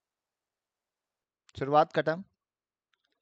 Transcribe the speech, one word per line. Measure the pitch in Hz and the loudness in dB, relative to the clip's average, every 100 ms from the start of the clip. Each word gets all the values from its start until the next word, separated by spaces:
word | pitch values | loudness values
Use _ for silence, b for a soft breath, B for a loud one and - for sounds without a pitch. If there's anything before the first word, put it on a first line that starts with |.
| _ _ _ _ _ _ _ _ _ _ _ _ _ _ _ - | _ _ _ _ _ _ _ _ _ _ _ _ _ _ _ -10
शुरुआत | 135 147 165 | 0 2 2
का | 160 | 0
टर्म, | 151 170 - _ _ _ _ _ _ _ _ _ | -4 -4 -10 _ _ _ _ _ _ _ _ _